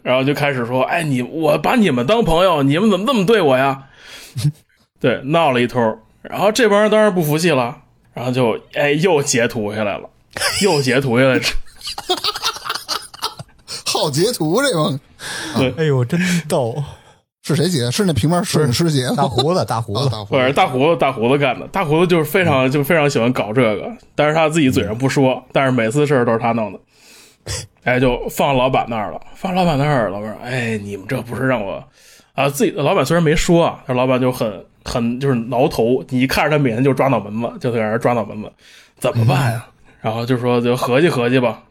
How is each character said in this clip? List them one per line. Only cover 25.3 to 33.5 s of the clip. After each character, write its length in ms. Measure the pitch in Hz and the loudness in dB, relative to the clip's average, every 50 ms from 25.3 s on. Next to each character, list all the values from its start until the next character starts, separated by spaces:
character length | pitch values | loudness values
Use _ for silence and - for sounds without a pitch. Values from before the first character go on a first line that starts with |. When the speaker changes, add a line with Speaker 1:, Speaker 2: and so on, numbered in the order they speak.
| 123 | 2
Speaker 3:
嗯。 80 | - - - - | 0 -6 -2 0
Speaker 1:
但 100 | 156 135 | 0 2
是 60 | 131 | 2
每 200 | 127 123 113 110 | 2 2 0 0
次 160 | 113 147 147 | 2 2 2
事 80 | 139 147 | 2 2
儿 100 | 127 120 | 2 4
都 80 | 120 113 | 2 2
是 60 | 113 | 2
他 120 | 117 120 113 | 0 0 0
弄 200 | 117 110 101 92 | 0 -4 -6 -8
的。 60 | - _ _ _ _ _ - - - - - _ _ _ - - - - - _ _ _ | -14 _ _ _ _ _ -20 -20 -20 -20 -20 _ _ _ -10 -10 -10 -10 -14 _ _ _
哎， 160 | 123 127 127 | 0 0 2
就 280 | 135 127 123 - - - | 2 2 0 -2 -6 -8
放 280 | - - 180 147 135 | -2 0 0 2 2
老 100 | 127 123 | 2 2
板 200 | 131 131 120 - 104 | 2 2 0 0 -2
那 80 | 117 | -4
儿 140 | 110 104 90 | -6 -6 -6
了。 100 | 76 - - - - | -8 -12 -14 -18 -16
放 180 | - - 185 180 | -10 -8 -4 -2
老 100 | 185 180 | 0 2
板 140 | 175 151 | 2 2
那 80 | 131 139 | 2 2
儿， 240 | 151 147 127 110 95 | 2 2 0 0 -2
老 100 | 92 101 | -4 -6
板 140 | 104 110 104 | -8 -10 -10
说 40 | - - | -12 -10
：“哎， 320 | 117 127 127 117 113 113 107 | -6 -6 -4 -4 -4 -4 -4
你 180 | 101 101 101 | -6 -8 -10
们 80 | 95 92 | -12 -8
这 140 | - 131 127 | -6 -6 -6
不 140 | 113 117 113 | -6 -8 -6
是 100 | 113 131 | -4 -2
让 180 | 131 127 113 101 | -2 -2 -2 -4
我，” 240 | 95 80 65 - - _ _ - - - - _ _ _ | -8 -10 -12 -14 -18 _ _ -20 -20 -20 -20 _ _ _
啊， 160 | - 135 143 | -2 -2 -2
自 160 | 139 - 240 | 0 0 -2
己， 60 | 165 | 0
老 240 | - 180 139 147 196 | 0 0 0 0 2
板 100 | 190 135 | 2 2
虽 100 | 131 165 | 2 2
然 80 | 170 170 | 2 2
没 120 | 151 147 | 2 2
说 280 | 160 - - | 2 2 4